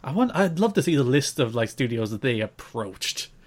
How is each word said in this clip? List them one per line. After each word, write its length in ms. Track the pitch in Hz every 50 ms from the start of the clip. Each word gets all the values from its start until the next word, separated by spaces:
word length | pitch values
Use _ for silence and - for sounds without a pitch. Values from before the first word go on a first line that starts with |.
I 80 | - 131
want, 240 | 143 202 254 240 -
I'd 240 | 170 196 185 165 160
love 160 | 208 226 202
to 80 | -
see 140 | - 180 165
the 80 | 143 135
list 340 | 120 131 147 139 - - -
of, 160 | 131 113 113
like, 140 | 120 113 110
studios 420 | - - 135 117 120 113 110 104
that 100 | 110 101
they 200 | - 131 120 110
approached. 880 | 107 104 _ - - - - 117 107 98 92 - - - - - - - - - -